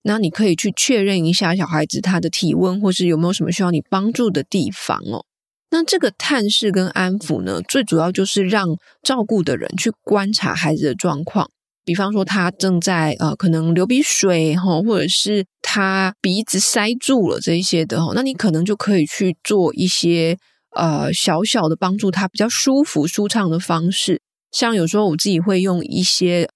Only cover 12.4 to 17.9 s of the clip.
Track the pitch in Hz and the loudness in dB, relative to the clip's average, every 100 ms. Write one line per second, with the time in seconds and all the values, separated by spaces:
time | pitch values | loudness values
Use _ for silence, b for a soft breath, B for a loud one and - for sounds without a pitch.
12.4 | 180 - 190 180 170 175 156 - 160 - | 0 0 0 0 2 0 0 0 -2 0
13.4 | 185 165 160 170 196 254 302 - 196 175 | 0 2 2 2 2 2 2 2 2 2
14.4 | 160 160 185 165 214 202 165 - 196 208 | 2 2 2 0 2 0 0 -2 0 -2
15.4 | 185 _ - 214 190 190 190 196 190 190 | -2 _ -6 -2 0 0 -2 -2 -2 -2
16.4 | 226 190 - 233 214 247 - 262 175 73 | -2 -2 0 0 0 -2 0 2 2 0
17.4 | - 170 185 175 160 | 0 0 0 0 0